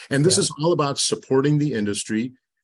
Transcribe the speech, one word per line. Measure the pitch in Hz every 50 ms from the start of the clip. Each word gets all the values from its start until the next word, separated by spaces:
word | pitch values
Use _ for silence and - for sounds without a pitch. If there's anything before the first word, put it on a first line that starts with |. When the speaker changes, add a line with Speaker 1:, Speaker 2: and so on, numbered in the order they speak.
| - -
Speaker 1:
And | 139 139 143
this | 185 180
Speaker 2:
Yeah. | 196 170
Speaker 1:
is | - - 143
all | 151 170
about | 175 139 147 143 135
supporting | - - - - - - - 131 135 135 147 151
the | 147 147 151 117
industry | 110 104 101 101 104 - - 110 110 123 127 123 _ _ _ _ _